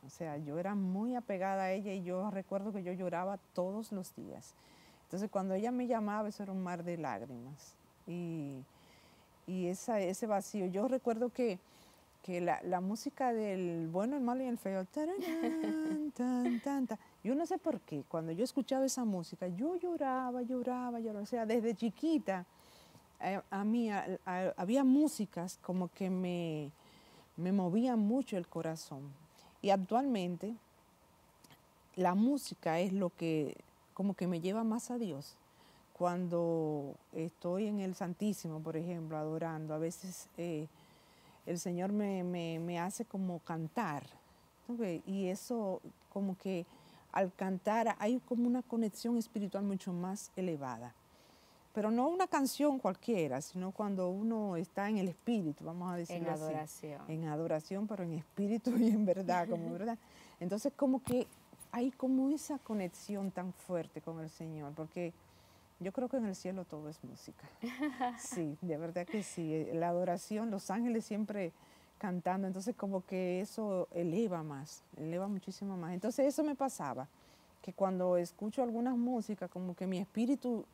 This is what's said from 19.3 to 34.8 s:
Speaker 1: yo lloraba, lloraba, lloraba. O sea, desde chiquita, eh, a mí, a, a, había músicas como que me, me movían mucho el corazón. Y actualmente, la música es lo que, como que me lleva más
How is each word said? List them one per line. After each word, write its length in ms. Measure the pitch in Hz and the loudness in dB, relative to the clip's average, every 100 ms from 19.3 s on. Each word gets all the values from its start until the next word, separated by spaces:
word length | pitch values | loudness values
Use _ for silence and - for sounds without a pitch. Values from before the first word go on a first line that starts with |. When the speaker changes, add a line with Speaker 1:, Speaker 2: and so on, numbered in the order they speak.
| 170 180 | -6 -4
Speaker 1:
yo 280 | 175 285 359 | -2 0 0
lloraba, 680 | 359 339 277 254 254 247 | -2 0 0 0 0 -2
lloraba, 560 | 240 254 247 247 247 240 | -2 -2 0 -2 -2 -4
lloraba. 220 | 226 208 | -4 -4
O 20 | 208 | -2
sea, 200 | 240 220 | -2 2
desde 280 | 233 226 214 | 2 2 0
chiquita, 680 | 233 - 311 311 208 190 180 - - - - - - - | -2 0 2 2 2 -4 -4 -16 -20 -20 -20 -20 -20 -6
eh, 200 | 175 196 - | -2 -2 -2
a 140 | 196 208 | -2 2
mí, 240 | 233 226 | 2 2
a, 160 | 202 - 185 - | 0 -2 -4 -2
a, 280 | 180 185 - | 0 0 0
había 280 | 180 254 269 | 2 6 8
músicas 760 | 269 302 - 208 - 175 - | 8 6 2 -4 -2 -6 -6
como 280 | - 180 175 | -2 -2 -2
que 200 | - 190 | -2 0
me, 600 | 185 180 175 170 156 147 - - - - - - - | 0 0 0 0 -2 -4 -10 -20 -20 -20 -20 -18 -4
me 160 | 175 | 2
movían 480 | 196 180 196 254 233 | 2 4 4 4 4
mucho 380 | 208 247 - 196 | 4 2 0 -2
el 100 | 175 | -4
corazón. 640 | 170 160 160 - 139 143 139 - - - - | -4 -4 -4 -8 -10 -12 -14 -20 -20 -20 -4
Y 100 | 196 | 4
actualmente, 840 | 196 185 226 277 226 175 170 196 233 - - - _ - - - _ - - - _ - - | 4 6 2 4 2 2 0 -4 -6 -12 -20 -20 _ -20 -20 -20 _ -20 -20 -20 _ -14 2
la 200 | 180 185 | 4 6
música 640 | 233 285 - - - 165 | 6 4 -2 -4 0 2
es 140 | 190 | 2
lo 160 | 190 180 | 2 0
que, 480 | - 165 156 147 - - - - | 0 0 2 0 -4 -16 -20 -20
como 200 | - 196 | -2 -2
que 140 | 190 175 | 0 0
me 120 | 170 | 0
lleva 240 | 175 208 | 0 0
más 280 | 226 226 | 0 0